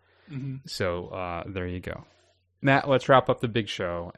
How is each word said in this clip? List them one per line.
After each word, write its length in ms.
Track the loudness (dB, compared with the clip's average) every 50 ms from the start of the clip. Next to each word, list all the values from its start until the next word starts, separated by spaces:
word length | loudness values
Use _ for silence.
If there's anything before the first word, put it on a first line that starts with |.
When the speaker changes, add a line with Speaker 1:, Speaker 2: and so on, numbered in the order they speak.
| _ _ _ _ _ -14
Speaker 1:
Mm-hmm. 260 | -10 -8 -8 -8 -8 -10 -12 -10
Speaker 2:
So, 400 | -6 -2 -2 -2 -2 -2 -6 -8
uh, 360 | -8 -8 -6 -6 -6 -6 -8 -8
there 180 | -6 -6 -4
you 140 | -4 -6 -6
go. 240 | -8 -8 -10 -10 -12 -18 _ _ _ _ _ _ _ _ _ _
Now, 220 | 2 4 4 4 4 4
let's 200 | 2 2 6 6
wrap 220 | 6 6 6 4
up 100 | 2 0
the 80 | -2 -2
big 220 | 0 -2 -2 -2
show 420 | -4 -4 -4 -4 -4 -4 -6 -8 -12